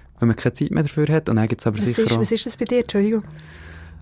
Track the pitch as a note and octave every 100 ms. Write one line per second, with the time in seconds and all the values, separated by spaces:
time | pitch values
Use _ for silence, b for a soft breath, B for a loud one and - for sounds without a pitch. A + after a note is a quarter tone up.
0 | b - A#2 A2+ B2 - D3 D#3+ D3 -
1 | D3+ D#3 D#3 A2 A2 A#2 A#2 G#2+ G#2+ E3+
2 | A3 A#3 G#3+ A3+ - - A#3 B3 A#3 G#3
3 | G#3 A3 - B B B B B B B